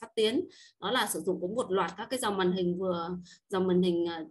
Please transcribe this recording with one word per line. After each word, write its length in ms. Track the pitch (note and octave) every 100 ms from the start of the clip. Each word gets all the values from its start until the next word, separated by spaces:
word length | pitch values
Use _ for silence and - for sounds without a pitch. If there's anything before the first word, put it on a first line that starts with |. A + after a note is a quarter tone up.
Phát 80 | -
Tiến. 340 | - G#3+ B3+ - - - _
Đó 100 | F#3+
là 160 | B3 G#3+
sử 140 | E3
dụng 200 | F3+ F3+
cũng 140 | F3+
một 180 | A3+ A#3
loạt 200 | F#3+ E3+ -
các 100 | G#3+
cái 80 | B3+
dòng 180 | A3+ G3
màn 160 | F#3
hình, 260 | F#3 F3 F3
vừa 400 | F#3+ E3+ E3+ F3+ - - -
dòng 180 | F#3+ F#3
màn 160 | F3+
hình, 240 | F3+ E3+ E3+
ờ, 200 | E3+ D#3